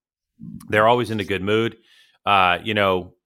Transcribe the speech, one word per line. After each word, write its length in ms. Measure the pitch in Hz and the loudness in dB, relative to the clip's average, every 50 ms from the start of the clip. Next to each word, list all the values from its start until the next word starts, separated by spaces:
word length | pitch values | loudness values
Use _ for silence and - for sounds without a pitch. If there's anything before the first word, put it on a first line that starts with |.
| _ _ _ _ _ _ _ _ 113 113 101 - - - | _ _ _ _ _ _ _ _ -20 -20 -20 -20 -10 -2
They're 200 | 107 107 107 113 | 0 2 4 4
always 220 | 123 123 117 101 | 4 2 0 -4
in 100 | 113 104 | -6 -6
a 40 | 98 | -4
good 180 | 85 98 92 | -4 -6 -4
mood. 340 | 92 101 107 113 113 117 113 _ _ _ _ _ _ _ _ _ _ | -2 -2 -2 0 -2 -4 -6 _ _ _ _ _ _ _ _ _ _
Uh, 320 | 98 101 98 92 90 87 85 | 0 2 2 4 2 2 -2
you 120 | - 110 107 | -4 -4 -2
know, 400 | 104 101 98 95 92 87 87 _ _ _ | 0 2 2 0 -2 -4 -8 _ _ _